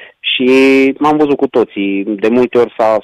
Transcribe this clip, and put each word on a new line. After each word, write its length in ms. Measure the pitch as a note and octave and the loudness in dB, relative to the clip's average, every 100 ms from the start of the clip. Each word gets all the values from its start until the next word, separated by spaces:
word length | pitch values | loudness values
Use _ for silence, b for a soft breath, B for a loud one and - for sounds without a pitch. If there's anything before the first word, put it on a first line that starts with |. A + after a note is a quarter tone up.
| B B | B B
și 260 | - - B2+ C3+ C3+ C3+ C3+ C3+ | -6 -2 0 2 4 4 2 0
am 140 | D3+ D3+ | -2 0
văzut 200 | D3 C#3 | 0 0
cu 100 | C#3 | -2
toții, 580 | B2 G#2 - G2 G2 G2+ | -2 -2 -2 -4 -4 -4
de 220 | G#2 A2 | -4 0
multe 300 | B2 B2 A#2+ | 0 0 0
ori 160 | A#2 - | -2 0
s-a, 200 | A2+ G#2+ | 0 0